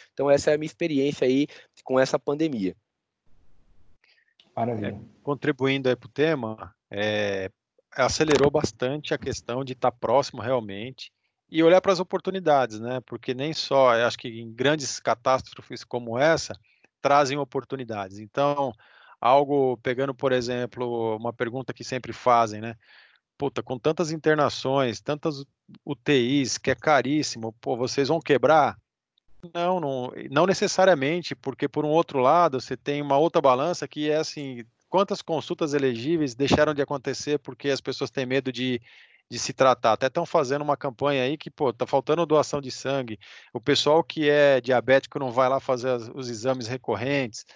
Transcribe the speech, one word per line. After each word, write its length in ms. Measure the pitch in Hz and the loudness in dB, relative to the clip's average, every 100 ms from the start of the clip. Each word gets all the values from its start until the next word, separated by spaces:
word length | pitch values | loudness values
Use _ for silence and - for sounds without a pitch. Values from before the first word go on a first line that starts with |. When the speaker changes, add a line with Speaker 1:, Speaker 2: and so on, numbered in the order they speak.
| - | -14
Speaker 1:
Então, 180 | - 139 | -2 4
essa 220 | 143 - | 4 4
é 20 | |
a 40 | 151 | 0
minha 80 | 156 | 0
experiência 600 | - 170 143 143 143 131 | -4 -2 0 0 2 2
aí 220 | 131 151 - - _ | 4 2 -4 -20 _
com 160 | - 131 | -2 2
essa 220 | 135 147 | 2 0
pandemia. 560 | - 147 160 120 92 - _ _ _ _ _ - - - _ _ - - _ _ _ _ _ | -2 -2 -2 -2 -4 -6 _ _ _ _ _ -20 -20 -20 _ _ -20 -20 _ _ _ _ _
Speaker 2:
Maravilha. 340 | - 117 110 - | -6 -4 -4 -6
Speaker 3:
É, 80 | 101 - _ | -10 -16 _
contribuindo 640 | - 139 151 131 135 135 127 | -8 -4 -2 -2 0 0 0
aí 80 | 123 | -2
pro 120 | 113 | -4
tema, 640 | - 156 151 113 110 90 _ _ | -2 0 0 -4 -8 -14 _ _
é, 640 | 101 107 107 101 98 95 _ _ _ _ - | -6 -2 -2 -2 -4 -6 _ _ _ _ -2
acelerou 540 | 123 - 156 139 143 | -2 0 2 4 4
bastante 640 | 147 143 - 127 147 - | 2 -2 -4 -4 -4 -4
a 60 | 147 | -6
questão 460 | 127 113 - 123 | -6 -8 -6 -6
de 100 | 135 | -6
tá 160 | 127 127 | -2 -2
próximo 500 | 117 113 131 - 131 | 0 2 2 2 -4
realmente 720 | 110 131 107 98 120 - - _ _ _ _ | -4 -2 -4 -10 -12 -14 -20 _ _ _ _
e 120 | 160 | 2
olhar 180 | 165 185 | 6 6
pras 200 | 190 175 | 4 0
oportunidades, 800 | 185 180 208 190 160 143 120 107 | -2 -6 -4 -2 2 2 2 -4
né? 200 | 117 127 | -6 -8
Porque 300 | - 117 - | -8 -12 -8
nem 180 | 127 147 | -6 -6
só, 420 | 156 - 139 127 | -6 0 4 4
eu 120 | 117 120 | 4 2
acho 120 | - | -2
que 100 | 127 | -10
em 240 | 113 117 | -12 -12
grandes 460 | 113 131 156 127 - | -2 0 0 -2 -6
catástrofes 840 | - 110 131 131 - - - 123 | -2 0 2 0 -2 -18 -16 -16
como 340 | - 123 117 117 | -8 -8 -6 0
essa, 400 | 151 156 - - _ _ _ _ | 2 2 -2 -14 _ _ _ _
trazem 340 | 139 143 135 147 | 2 4 4 -2
oportunidades. 800 | 139 139 - 135 120 107 98 101 | -6 -6 -8 -10 -8 -8 -8 -10
Então, 540 | 107 - 143 143 135 - _ _ - - | -8 -2 0 0 -4 -6 _ _ -20 -4
algo, 560 | 117 139 143 143 131 117 | 4 4 4 2 0 0
pegando, 320 | 131 123 139 | -4 -2 -4
por 180 | 127 139 | -2 0
exemplo, 840 | 127 120 123 123 123 123 117 113 110 | 0 0 -4 -6 -6 -6 -4 -4 -4
uma 160 | 117 | -6
pergunta 400 | 117 117 127 127 | -6 -6 -6 -10
que 120 | - | -12
sempre 280 | 117 127 117 | -8 -8 -8
fazem, 480 | 113 123 120 113 107 | -4 4 4 4 -2
né? 140 | 113 113 _ - _ _ _ - | -10 -12 _ -20 _ _ _ -8
"Puta, 260 | 139 - | -8 -6
com 160 | 127 127 | -8 -4
tantas 320 | 151 160 160 | -2 -2 -2
internações, 920 | 160 156 151 135 - 131 139 127 104 | -2 0 2 2 0 -2 0 0 -2
tantas 440 | - 147 165 139 139 _ _ - | -6 -4 -4 -6 -12 _ _ -16
U 100 | - | -12
T 220 | 143 - 139 | -6 2 2
Is, 420 | 120 143 120 - | 2 0 0 -4
que 120 | - | -4
é 40 | |
caríssimo, 800 | 131 - 143 123 151 135 120 110 - | -2 2 2 2 -2 -2 -6 -10 -8
pô, 160 | 143 120 | -6 -4
vocês 320 | 120 - 131 | -2 -2 0
vão 120 | 165 | 0
quebrar?" 560 | - 131 127 156 127 95 _ _ _ _ _ - 175 | 0 2 4 4 4 -2 _ _ _ _ _ -20 -12
Não, 260 | 170 175 185 | -4 -2 -2
não, 340 | 147 131 123 - 131 | -4 -4 -6 -8 -2
não 160 | 139 180 | 2 2
necessariamente, 920 | 185 202 - 190 156 135 175 - - | 2 0 4 4 6 2 -2 -6 -10
porque 320 | 135 123 143 | -8 -4 -4
por 160 | 147 | -2
um 60 | 147 | 0
outro 280 | 156 165 139 | 0 0 2
lado, 400 | 127 170 165 131 | 4 6 4 0
você 180 | - 127 | -6 -8
tem 260 | - 143 | -6 -4
uma 160 | 143 139 | 0 2
outra 240 | 165 165 | 2 4
balança 440 | 139 127 156 170 147 | 4 4 2 -4 -8
que 240 | 151 151 | -6 -2
é 60 | 151 | 0
assim, 480 | 151 151 139 123 113 _ _ | -2 -8 -10 -12 -16 _ _
quantas 320 | 175 196 196 | 0 0 -2
consultas 540 | - 156 - 170 160 | -4 -4 -4 -4 -2
elegíveis 600 | 143 135 113 131 170 143 | 0 0 0 -2 0 -2
deixaram 380 | 117 139 147 151 | -2 0 2 2
de 80 | 147 | 0
acontecer 580 | 135 139 139 127 - 147 | -4 -6 -6 -8 -4 -4
porque 300 | - 127 143 | -4 -8 -4
as 120 | 135 | -4
pessoas 300 | - 131 135 | -4 -6 -6
têm 140 | - | -6
medo 260 | 127 135 131 | -2 -2 -2
de 300 | 120 127 120 - - _ _ - | -4 -4 -4 -8 -20 _ _ -14
de 80 | 120 | -10
se 140 | - | -6
tratar. 400 | - 135 120 117 | 2 4 4 2
Até 160 | 107 131 | 2 0
tão 180 | 170 165 | -2 -2
fazendo 360 | 170 127 143 | 0 0 -2
uma 140 | 147 143 | -2 -4
campanha 460 | 139 117 143 139 | -4 -4 0 0
aí 140 | 127 151 | 0 -4
que, 140 | - | -10
pô, 220 | - 139 | -4 -2
tá 140 | 117 123 | -2 -2
faltando 400 | 139 120 156 160 | -2 0 0 2
doação 340 | 151 - 147 | 2 2 -2
de 100 | 131 | -8
sangue. 480 | - 131 139 120 107 - - - | -8 -4 -4 -4 -10 -16 -20 -12
O 80 | 120 | -6
pessoal 420 | 117 131 147 156 | 0 2 4 4
que 260 | 165 156 147 | 2 0 2
é 320 | 147 143 135 | 6 6 4
diabético 580 | 120 123 117 135 - 151 | 2 0 4 4 2 -6
não 120 | 131 | -4
vai 180 | 120 127 | 2 2
lá 120 | 135 | 2
fazer 300 | - 127 131 | -2 -4 -2
as, 200 | 123 113 | -4 -6
os 140 | 143 127 | -10 -8
exames 380 | 110 127 131 113 | -6 -2 -2 -4
recorrentes. 800 | 127 - 104 127 143 123 - - | -8 -4 -4 -2 -2 -4 -8 -18